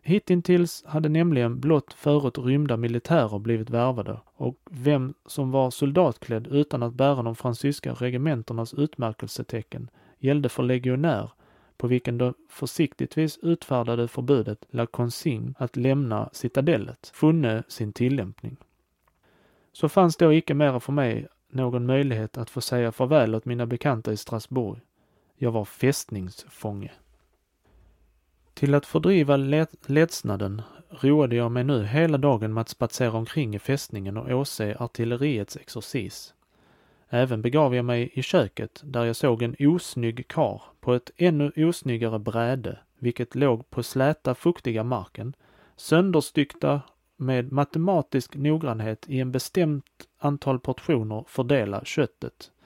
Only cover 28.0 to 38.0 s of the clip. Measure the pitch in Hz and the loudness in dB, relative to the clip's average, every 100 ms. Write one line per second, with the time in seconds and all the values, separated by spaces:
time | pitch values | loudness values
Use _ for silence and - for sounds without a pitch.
28 | _ _ _ _ _ - 143 143 - 156 | _ _ _ _ _ -4 2 2 2 0
29 | 165 190 143 139 135 151 160 - - 143 | 4 4 4 2 2 2 0 -4 0 2
30 | 165 - 110 98 101 104 110 - - - | 2 0 -4 -2 -4 -6 -10 -18 -20 0
31 | 135 151 131 117 117 123 127 131 104 143 | 4 4 4 2 0 0 0 0 0 2
32 | 165 143 143 113 107 110 113 - 117 - | 2 2 2 2 0 -2 -4 -4 -4 -2
33 | 123 113 110 156 120 104 - 135 - 107 | -2 -2 -4 -4 -2 -4 -4 -4 -4 -10
34 | 95 107 127 127 143 - 104 - 117 - | -8 -8 -2 -2 -2 -4 -4 -4 -6 -4
35 | 117 120 143 117 101 - - 113 - 139 | -2 0 0 -2 -4 -10 -14 -14 -8 -6
36 | 95 - - _ _ _ _ _ _ _ | -6 -10 -18 _ _ _ _ _ _ _
37 | _ 120 131 110 120 143 143 123 120 120 | _ 0 2 0 2 4 4 2 0 -2